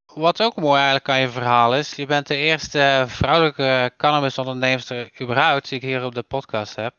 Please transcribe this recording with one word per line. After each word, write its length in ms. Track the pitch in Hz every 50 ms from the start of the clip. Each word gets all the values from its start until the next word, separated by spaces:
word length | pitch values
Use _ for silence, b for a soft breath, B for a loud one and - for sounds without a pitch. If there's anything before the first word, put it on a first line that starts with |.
| _ _ -
Wat 280 | 151 160 170 175 -
ook 140 | 214 233 -
mooi 200 | - 160 143 139
eigenlijk 340 | 139 139 139 135 135 - -
aan 100 | 135 131
je 100 | 131 127
verhaal 460 | 117 127 123 123 120 120 120 117 123
is, 180 | 143 147 - -
je 120 | - 143
bent 220 | 135 147 143 143
de 80 | - 151
eerste 720 | 139 147 160 160 147 - - - 147 139 139 135 135 131
vrouwelijke 840 | 120 - - - 131 151 165 160 151 139 - 135 131 131 127 123 123 -
cannabisonderneemster 1200 | - - 147 151 147 139 135 - - 127 131 127 127 127 127 131 127 117 - 127 120 117 - _ -
überhaupt 480 | 131 120 120 135 151 165 143 139 - -
die 80 | 139
ik 60 | 127 120
hier 220 | 131 131 127 123
op 100 | 127 120
de 80 | 123 117
podcast 520 | - - 135 - - - 107 104 - -
heb. 180 | - 107 120 -